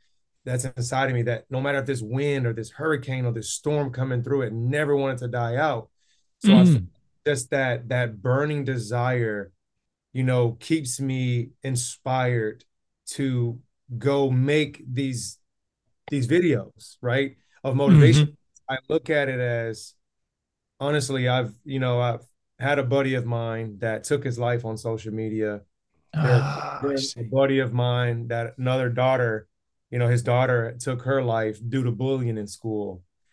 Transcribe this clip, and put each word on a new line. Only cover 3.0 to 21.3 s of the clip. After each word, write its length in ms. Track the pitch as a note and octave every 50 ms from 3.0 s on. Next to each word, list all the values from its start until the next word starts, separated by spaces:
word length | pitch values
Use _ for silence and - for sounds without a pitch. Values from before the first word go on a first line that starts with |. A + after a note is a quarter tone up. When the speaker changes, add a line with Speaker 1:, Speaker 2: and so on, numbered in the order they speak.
| A#2+ C3+ C3 C3 B2
Speaker 1:
or 60 | A#2+
this 200 | A#2 A#2 - -
storm 400 | - - - D3 D3+ D3 C#3+ C3
coming 300 | B2+ B2+ C3 C3 B2+ B2
through, 200 | A#2+ C3+ C#3+ C#3
it 100 | B2 G#2+
never 440 | A2+ A2+ A#2 B2 C#3+ D3 D3+ C#3+ C#3+
wanted 220 | C#3 C3+ C3+ C3 B2
to 100 | B2+ B2
die 280 | B2 A#2+ A#2 A#2 A#2+
out. 340 | C3 D#3 D3+ B2+ A2+ - - _ _ _ _ _ _ _ _ _ _
So 160 | - G#3 G3+
I 60 | A3
Speaker 2:
Mm. 40 | F#3
Speaker 1:
feel 160 | F3 D3 A2 F2+ - - _ _ _ _ _ -
just 240 | D3 C#3+ B2 - -
that, 380 | D3 C#3 C3 B2+ A#2+ A#2 B2 A#2
that 320 | B2+ B2 B2 A2+ G#2+ G2+
burning 420 | F#2+ B2+ B2+ C3+ D3 D3+ D3+ D3 C3+
desire, 880 | C3+ C3 A#2+ G2+ G2+ B2 A#2+ A#2+ B2+ B2+ B2 A2+ A2 G#2 G#2 G2 - _ _ _ _ _ _ _ _ _ _ _ _
you 100 | - C3 C3
know, 280 | B2+ B2+ B2 A#2+ A#2+ A#2+ -
keeps 400 | - - D#3+ D#3+ C#3 B2 - -
me 500 | C#3 C3+ C3 B2+ B2+ B2 B2 A#2+ A#2 - - _
inspired 1000 | - C3+ B2+ B2 B2 - - - - C3 C3 C3 B2+ B2 B2 A2+ A2 G#2+ A#2+ - _ _ _ _ _ _ _ _ _ -
to 520 | - - C#3 C3+ B2+ B2 A#2+ A#2 A#2+ A#2+ - _ _ _ _ - B2 A#2
go 320 | B2+ C#3+ C#3 C#3 C#3 C3
make 520 | B2+ B2 C3 C#3+ D3 D#3 D3 - - - - B2+
these, 480 | B2 C3+ C#3 C3 B2 G#2+ G2 - - - _ _ _ _ _ _ _ _ _ _ _ _ _ -
these 180 | C#3+ C#3 B2 A#2+
videos, 680 | E3 F3+ F3+ D#3+ C3 G2+ F#2+ G#2+ - - - - - _
right, 340 | B2+ A#2+ B2 C3+ C#3 C3+ - _ _ _ _ _ -
of 100 | C3+ B2
motivation. 520 | C#3 C#3 G#3 F3 D3+ C#3+ A#2 B2 D3+ D3+ D3
Speaker 2:
Mm-hmm. 440 | - - _ _ _ _ _ - C3
Speaker 1:
I 40 | C3 - -
look 220 | D3+ D#3+ - -
at 180 | D#3 D3 C#3 C3+
it 120 | C3 B2
as, 540 | B2 A#2+ A#2+ A#2 A#2 A2+ A2 - - - - _ _ _ _ _ _ _ _ _ _ _ _ _ _ _ _ -
honestly, 480 | C3+ C#3+ D3+ D3 B2+ C3 C3+ C3 B2
I've, 240 | B2